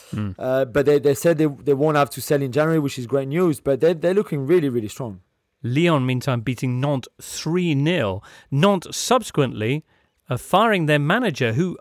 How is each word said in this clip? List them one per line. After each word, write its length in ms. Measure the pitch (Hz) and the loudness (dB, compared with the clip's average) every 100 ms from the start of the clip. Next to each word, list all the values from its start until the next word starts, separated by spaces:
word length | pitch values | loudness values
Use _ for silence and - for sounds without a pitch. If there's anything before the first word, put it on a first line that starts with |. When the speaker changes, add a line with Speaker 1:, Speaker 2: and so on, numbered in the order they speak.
| - | -10
Speaker 1:
Mm. 240 | 120 104 92 | -8 -6 -6
Speaker 2:
Uh, 280 | 127 131 135 | -2 0 0
but 200 | 143 139 | 2 4
they, 140 | 147 | 4
they 140 | 143 | 4
said 240 | 135 170 156 | 2 2 2
they, 80 | 156 | 0
they 280 | 135 131 | 0 0
won't 220 | 135 156 151 | 2 2 2
have 140 | 143 | 0
to 120 | - | -2
sell 200 | - 147 | -2 -2
in 100 | 135 | 0
January, 280 | 123 160 160 | 0 2 2
which 200 | 139 131 | 0 -4
is 60 | 117 | -4
great 220 | 139 135 | -4 -2
news, 340 | 160 180 139 | 0 0 0
but 180 | 139 135 | 0 2
they, 140 | 160 | 2
they're 200 | 165 170 | 2 0
looking 320 | 190 - 147 135 | 0 0 -2 2
really, 220 | 180 139 | 2 2
really 200 | 120 104 | -2 -4
strong. 320 | - 123 92 _ _ _ _ | -8 -10 -12 _ _ _ _
Speaker 1:
Lyon, 440 | 120 135 175 151 127 | -2 2 2 2 2
meantime, 360 | 123 139 120 | -2 -2 -2
beating 400 | 110 120 127 123 | -4 -4 -4 -2
Nantes 260 | 139 139 - - | -2 -2 -6 -16
three 520 | - - 156 180 175 | -16 -8 -4 0 0
nil. 500 | 139 151 175 104 95 - - _ | 0 2 0 -2 -4 -10 -20 _
Nantes 460 | 139 196 196 - - | 2 2 2 -4 -8
subsequently, 880 | - 247 - - 127 - 110 147 - _ _ _ - | 0 0 0 -2 -2 -2 -4 -4 -8 _ _ _ -8
uh, 80 | 123 | -8
firing 500 | - 185 226 196 151 | 0 2 4 2 2
their 120 | 147 | 2
manager, 540 | 147 220 233 143 120 | 2 0 -2 0 0
who 240 | 113 180 - | 0 -2 -4